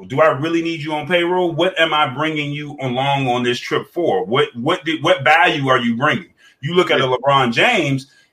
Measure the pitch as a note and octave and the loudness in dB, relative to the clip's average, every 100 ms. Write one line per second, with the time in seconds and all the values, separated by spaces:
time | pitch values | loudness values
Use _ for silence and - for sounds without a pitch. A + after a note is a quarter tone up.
0 | F#2 C3+ D#3 C3+ D#3+ E3+ E3 D#3+ D3+ D3+ | -8 2 2 2 -2 -2 -2 -6 -6 -6
1 | D3 F3+ F3 F3+ F3+ D3+ F#3 F#3 D#3+ D3+ | 0 0 2 0 0 0 -2 2 0 2
2 | D3 B2+ D#3 D#3 C#3+ D3 D3 - C3 B2 | 0 0 -4 -4 -6 -8 -10 -8 -6 -2
3 | C3+ C3+ C3 B2 A#2+ A#2+ - C#3+ - F3 | -2 0 0 0 0 -4 -4 -6 -4 -4
4 | D#3+ F#2+ F#2 C3+ D3 A#2+ C3 E3+ D#3+ C#3+ | 0 0 0 0 0 -2 -4 -2 -4 -2
5 | D#3 F#3 D3 D#3+ F3+ D3+ C3 B2+ A#2+ A#2 | 0 2 4 4 4 2 2 2 0 0
6 | D3 A2+ F2 _ _ _ C#3+ F3 E3 C#3+ | 0 0 -6 _ _ _ -2 0 2 2
7 | C3 B2+ C#3 C#3 B2 B2 A3 A3+ C#3+ C3+ | 2 0 2 2 2 2 2 2 0 -2
8 | - _ _ | -6 _ _